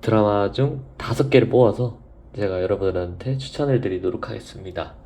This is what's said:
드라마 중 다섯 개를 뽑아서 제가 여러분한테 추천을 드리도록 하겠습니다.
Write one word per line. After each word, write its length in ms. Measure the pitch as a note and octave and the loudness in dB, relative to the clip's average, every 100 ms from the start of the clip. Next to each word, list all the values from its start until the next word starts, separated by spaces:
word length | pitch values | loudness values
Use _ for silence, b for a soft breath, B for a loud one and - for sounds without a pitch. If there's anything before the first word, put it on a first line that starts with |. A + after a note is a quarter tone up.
드라마 500 | - A2 G#2 G2+ G2+ | 2 2 4 2 0
중 320 | - C#3+ D3+ - - | 0 -2 -2 -12 -14
다섯 320 | - A#2 C3+ | -8 -2 4
개를 180 | C3 A2 | 6 6
뽑아서 500 | B2 A#2 G2+ B2 - - - - | 6 4 4 -4 -6 -20 -20 -18
제가 260 | - G2+ F#2 | -6 -4 -2
여러분한테 760 | F#2 G2 F#2+ F2+ F2+ F2+ C3 C3+ | -2 0 0 -2 -6 -8 -6 -6
추천을 420 | - - C#3+ B2+ | -8 -4 0 0
드리도록 480 | G2+ F#2 F2+ - - | 0 -4 -4 -4 -10
하겠습니다. 680 | G#2+ - - F#2+ F2 D#2+ - | -12 -14 -16 -12 -10 -10 -14